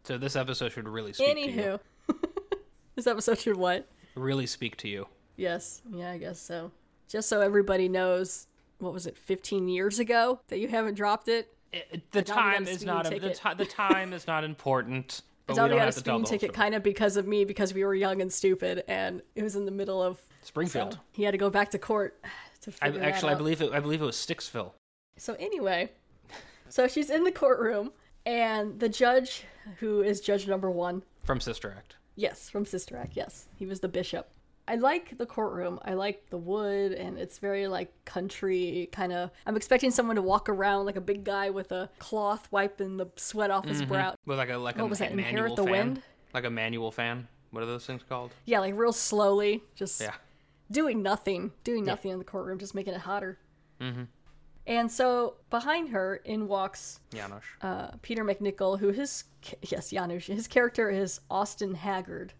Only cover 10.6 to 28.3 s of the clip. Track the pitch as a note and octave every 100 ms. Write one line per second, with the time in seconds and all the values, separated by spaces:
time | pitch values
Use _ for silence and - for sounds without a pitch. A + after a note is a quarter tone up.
10.6 | A3 A3+ A3 G3+ G#3 G#3+ - A3+ A3 _
11.6 | _ F3 - D#3+ - G3+ G3 G#3 G#3+ G3
12.6 | F#3+ F#3 F#3 E3+ E3 G3+ F#3+ F3+ G#3+ F3
13.6 | G3 - G3+ F#3+ F#3+ F3+ - D#3+ D#3 D#3
14.6 | - C3 A#2 C3 C3 - - _ - C3+
15.6 | C#3 C#3 C3 C3 B2 A#2 A2+ - - -
16.6 | G#3 G#3+ G3+ G3+ G#3+ G3 G3 G#3 G3 G3+
17.6 | G3 F#3+ G3 G3 F#3+ F#3+ F#3 F#3 F#3+ F#3
18.6 | F3+ F3+ - F#3+ F#3 F3+ - - G#3+ G3
19.6 | G3 G3 G3 F#3+ F3+ F#3 - - - -
20.6 | E3+ - G3 G#3+ - - G3+ G3 G3+ G3+
21.6 | G3+ G3+ - G#3+ G3 - - - - -
22.6 | - - C#3+ D3 D3+ F#3+ D#3+ C#3+ D#3 D#3+
23.6 | D3+ C#3+ D3 D#3 D3+ - - E3+ - A#2+
24.6 | F#2 - _ _ _ - - A3+ - G4
25.6 | G3+ F3 F#3 - _ - - - - -
26.6 | - - B3+ D4+ D4 D#4 F4+ F4+ C#4 B3+
27.6 | A3+ G#3+ A3+ - _ - -